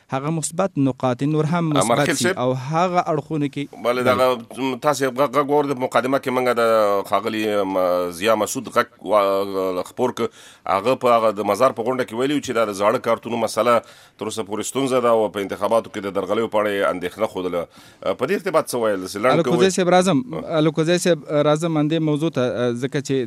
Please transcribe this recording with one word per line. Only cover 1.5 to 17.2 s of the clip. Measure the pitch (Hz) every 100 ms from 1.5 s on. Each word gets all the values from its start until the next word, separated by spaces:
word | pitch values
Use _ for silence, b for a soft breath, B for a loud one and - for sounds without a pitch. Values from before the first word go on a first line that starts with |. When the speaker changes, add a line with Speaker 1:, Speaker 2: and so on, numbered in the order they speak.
Speaker 1:
هم | 175 165 147
Speaker 2:
امرخیل | 117 117 147
Speaker 1:
مثبت | 147
سي |
Speaker 2:
صاحب. | 180 185
Speaker 1:
او | 123 131 131
هغه | 160 180 175 175
اړخونه | 156 - 160 143
کې | 143 139 - 113
Speaker 2:
بله، | 123 123
دغه | 123 127 120 117 113 131 123
تاسې | 151 131 135
غږ، | 123 139 135
غږ | 139
واورېد، | 147 143 127 127
مقدمه | 123 123 135
کې | 131 127
موږ | 127 117
د | 113 110 104 101 95
ښاغلي، | 101 113 110 107 104 95
م-، | 95 90 90 90 85
ضیا | 107 107
مسعود | 101 135 104 120
غږ | 117 - 90
وا-، | 104 98 98 101 95 92 90 -
خپور | - 123 117
کړ. | 113 B B B -
هغه | 95 110 131 123
په | 117
هغه | 110 101
د | 101
مزار | 101 131 117
په | 113
غونډه | 127
کې | 120 113
ویلي | 139 147
وو |
چې | 120 113
دا | 107
د | 95
زاړه | 104 123 117
کارتونو | 110 117 117 110
مسله | 110 117 117 B B B _
تر | 104
اوسه | 107 101
پورې | 104 101
ستونزه | 131 135 127 120
ده | 113
او | 107 101
په | 95
انتخاباتو | 95 101 113 - 104
کې | 98
د | 95
درغلیو | 92 107 113
په | 107
اړه | 104 98
یې | 80
اندېښنه | 87 87 98